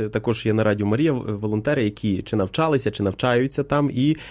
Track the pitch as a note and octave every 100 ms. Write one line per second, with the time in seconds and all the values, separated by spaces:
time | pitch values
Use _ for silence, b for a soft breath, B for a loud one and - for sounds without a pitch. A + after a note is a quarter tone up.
0 | G#2+ A2 A#2 A2 A2+ G#2+ G#2+ G2+ G2+ A2+
1 | D#3+ B2+ - G#2 G#2+ G#2+ G#2+ D3 G#2 G#2
2 | G#2+ F#2+ - A2 F#2+ - D#3+ C#3+ G#2+ -
3 | G2 F#2 B2+ A#2+ C3+ - C#3 C#3+ C#3+ A#2+
4 | C#3+ D#3 B